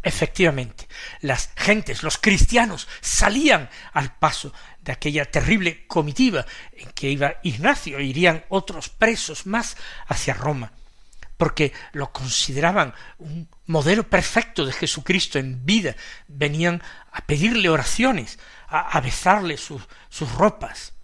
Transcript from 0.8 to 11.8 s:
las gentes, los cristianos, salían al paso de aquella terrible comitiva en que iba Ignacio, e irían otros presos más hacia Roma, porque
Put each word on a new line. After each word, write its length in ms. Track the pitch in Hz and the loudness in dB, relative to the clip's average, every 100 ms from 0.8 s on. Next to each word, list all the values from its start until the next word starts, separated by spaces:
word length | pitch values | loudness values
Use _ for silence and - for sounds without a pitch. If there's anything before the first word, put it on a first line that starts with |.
| - - - - | -16 -14 -14 -10
las 300 | 147 127 - - | -4 -2 -4 -2
gentes, 440 | - 214 - 127 | 2 2 2 -4
los 160 | 156 - | -4 2
cristianos, 680 | - 196 - 240 233 165 - - | 4 8 8 8 4 -2 -10 -8
salían 680 | - - 202 226 302 196 127 - - | -2 4 4 6 6 4 2 -14 -4
al 240 | - 135 - | -2 -2 0
paso 380 | 151 - - - - - | 0 0 -10 -14 -20 -14
de 140 | - | -8
aquella 320 | 127 151 147 143 | -4 -2 -2 0
terrible 600 | 151 - 214 175 160 - | 2 4 4 2 -2 -4
comitiva 580 | 175 147 139 262 170 - - - | -2 -2 2 2 2 -4 -12 -18
en 180 | - - | -18 -16
que 180 | - 139 | -6 -4
iba 300 | 143 143 - | 0 0 0
Ignacio, 540 | 175 113 185 285 - 139 | -4 0 0 0 -2 -6
e 80 | 139 | -4
irían 400 | 131 175 160 - | 2 2 2 -2
otros 400 | 190 - 202 - | -4 -2 -10 -12
presos 580 | - 220 226 - 156 190 | 0 2 2 -4 -8 -4
más 300 | 220 220 - - - - | -4 -4 -10 -12 -12 -4
hacia 260 | - - | -2 -2
Roma, 380 | 127 135 139 113 - - - - - - - | -2 -2 -4 -6 -14 -20 -20 -20 -18 -16 0
porque 380 | 165 - 143 - | 0 2 0 -2